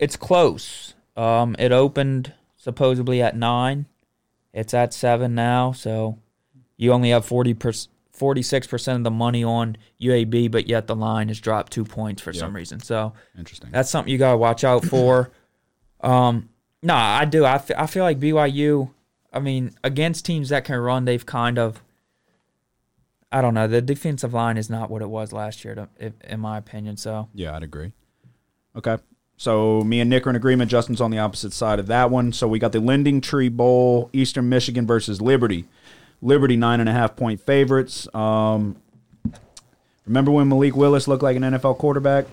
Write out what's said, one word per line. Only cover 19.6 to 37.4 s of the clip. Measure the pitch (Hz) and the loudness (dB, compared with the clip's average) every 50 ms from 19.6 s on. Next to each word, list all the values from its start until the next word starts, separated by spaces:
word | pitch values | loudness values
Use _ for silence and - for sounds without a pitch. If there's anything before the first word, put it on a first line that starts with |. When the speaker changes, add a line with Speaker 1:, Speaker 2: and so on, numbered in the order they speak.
| 127 120 - _ - | -4 -6 -6 _ -6
Speaker 1:
against | 135 135 143 156 170 165 - - | -4 -2 0 -2 -2 -2 -4 -4
teams | - 170 156 139 131 | -4 -4 -4 -2 -2
that | 147 139 - | -2 -2 -2
can | - 135 | -2 -4
run, | 123 120 123 127 131 127 | -2 -2 0 0 0 0
they've | 123 123 120 - | 0 -2 -2 -4
kind | - - 120 120 120 120 120 | -6 -4 -2 -2 0 0 0
of, | 117 110 110 - _ _ _ _ _ _ _ _ _ _ _ _ _ _ _ _ _ _ _ _ _ _ _ _ _ _ _ _ _ _ | -2 -2 -4 -8 _ _ _ _ _ _ _ _ _ _ _ _ _ _ _ _ _ _ _ _ _ _ _ _ _ _ _ _ _ _
I | 127 131 | 0 0
don't | 131 120 113 | 2 2 2
know, | 110 110 | 2 2
the | 110 113 120 | 2 2 2
defensive | 120 131 143 - - 160 147 - - 120 | 2 0 -2 -2 -4 -4 -4 -4 -6 -4
line | 120 117 117 117 113 | -2 -2 -2 -2 -2
is | 110 110 110 | -2 -4 -6
not | 113 113 110 - | -6 -8 -8 -8
what | 110 110 | -8 -10
it | 110 101 | -8 -8
was | 110 110 110 104 | -8 -8 -8 -8
last | 107 107 107 107 107 - - | -8 -10 -10 -10 -12 -14 -16
year, | 107 107 | -14 -14
to, | 107 101 - _ - | -14 -14 -16 _ -16
if, | - 110 110 _ | -14 -14 -14 _
in | - - 110 110 | -14 -12 -10 -8
my | 110 107 107 107 | -8 -8 -8 -10
opinion. | 107 - - 107 104 107 104 | -12 -14 -14 -12 -12 -12 -12
So | - - 110 110 107 110 110 - | -10 -10 -8 -8 -8 -10 -10 -10
Speaker 2:
Yeah, | 101 87 78 76 | -10 -10 -8 -8
I'd | 80 | -10
agree. | 80 73 76 73 78 95 - _ _ _ _ _ _ _ _ _ _ _ _ _ _ _ _ | -12 -12 -12 -12 -12 -14 -14 _ _ _ _ _ _ _ _ _ _ _ _ _ _ _ _
Okay. | 113 - 120 113 113 - _ _ _ _ _ _ - | -8 -4 -4 -4 -4 -6 _ _ _ _ _ _ -8
So | - 120 113 107 110 110 110 110 | -2 0 0 2 2 2 2 2
me | 107 110 117 120 | 2 2 2 2
and | 117 120 | 2 2
Nick | 127 127 - | 2 2 2
are | 131 | 0
in | 123 | -2
agreement. | 117 117 131 127 127 123 113 | 0 2 2 2 2 2 2
Justin's | 120 117 113 - 120 107 | 2 0 0 0 -2 -2
on | 120 113 | -2 -2
the | 110 107 | -2 -2
opposite | 107 107 104 - - 101 | -2 -4 -4 -8 -10 -10
side | - - 120 110 107 104 | -6 -4 -2 0 0 -2
of | 98 98 | 0 0
that | 113 123 127 123 | 2 2 2 4
one. | 127 127 120 120 | 2 2 0 0
So | 117 - 127 110 | -2 -2 -2 0
we | 110 110 | 0 0
got | 117 113 | 0 0
the | 110 113 | 0 0
Lending | 110 123 135 143 143 147 139 135 | 2 2 2 2 2 2 2 0
Tree | 123 - - 139 127 123 | -2 -2 0 0 0 0
Bowl, | 117 120 120 123 127 123 127 123 123 120 120 - | 2 2 4 4 6 6 4 4 4 2 0 -2
Eastern | - 135 131 123 - 135 123 123 | -2 0 0 0 0 -2 0 2
Michigan | 127 123 - - 117 123 117 | 2 2 0 0 -2 -2 0
versus | 110 117 113 104 110 104 92 | 2 0 0 0 -2 -4 -2
Liberty. | 107 127 139 139 120 110 92 85 85 - _ _ _ - - - _ _ _ _ | 2 2 4 4 2 0 0 -4 -6 -12 _ _ _ -20 -20 -20 _ _ _ _
Liberty, | - 123 143 147 135 131 123 | 2 2 4 4 4 4 4
nine | 117 117 117 120 120 | 2 2 2 2 2
and | 113 110 | 2 2
a | |
half | 113 123 117 107 - | 2 0 0 -2 -2
point | - 123 113 107 98 | -4 -4 -4 -4 -4